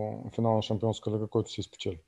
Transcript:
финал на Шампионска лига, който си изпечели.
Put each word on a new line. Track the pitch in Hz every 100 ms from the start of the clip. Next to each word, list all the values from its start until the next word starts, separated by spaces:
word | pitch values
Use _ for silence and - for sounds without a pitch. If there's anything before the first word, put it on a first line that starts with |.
| 107 110 113 -
финал | 117 110
на |
Шампионска | - 107 113 107 -
лига, | 107 107
който | 113 107
си | -
изпечели. | 98 - 101 85